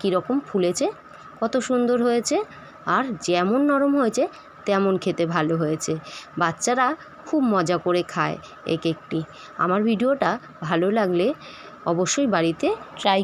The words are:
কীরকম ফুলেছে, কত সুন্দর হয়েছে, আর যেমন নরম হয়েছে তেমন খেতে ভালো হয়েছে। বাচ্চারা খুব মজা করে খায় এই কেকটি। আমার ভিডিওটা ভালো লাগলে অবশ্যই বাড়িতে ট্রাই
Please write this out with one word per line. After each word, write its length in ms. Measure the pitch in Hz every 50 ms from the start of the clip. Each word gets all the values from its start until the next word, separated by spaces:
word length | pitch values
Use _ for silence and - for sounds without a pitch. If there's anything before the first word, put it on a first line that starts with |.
কীরকম 360 | - 196 180 180 - - 254 277 - -
ফুলেছে, 380 | - 190 180 175 175 - 277 403 - - - - - - - - - -
কত 140 | 226 226 269 254 226 -
সুন্দর 300 | 254 247 240 240 247 233 240
হয়েছে, 300 | 247 240 240 226 - 285 392 427 - - - - - - - -
আর 180 | - 175 214 262 262 208 156 - 175
যেমন 320 | 175 175 180 196 233 269 285 294
নরম 220 | 277 277 285 285 277 285
হয়েছে 240 | 247 220 220 247 311 - - - - - - - -
তেমন 300 | 208 196 190 196 196 190 180
খেতে 260 | - 190 156 - 170
ভালো 280 | 165 170 170 156 156 165 165
হয়েছে। 300 | 160 151 156 160 - - 160 160 - - - - - - - 156
বাচ্চারা 480 | 170 165 160 - - 233 247 262 254 262 311 - - - - - -
খুব 160 | - 320 302 262 233 208
মজা 220 | 185 170 156 175 170
করে 240 | - 180 175 180 170 -
খায় 240 | - 175 151 156 156 - - - - - -
এই 120 | - 165 160 -
কেকটি। 360 | 165 156 - - - - 160 160 - - - - - - -
আমার 220 | 160 180 185 208
ভিডিওটা 480 | 214 233 220 185 240 262 277 269 - 165 202 254 - - - -
ভালো 240 | 170 156 185 165 175 202
লাগলে 360 | 214 226 208 180 180 170 185 254 311 - - - - - - - - - -
অবশ্যই 420 | 165 170 170 185 - - 277 285 240 190
বাড়িতে 340 | 170 165 165 160 - 277 349 440 - - - -
ট্রাই 240 | - - 202 196 196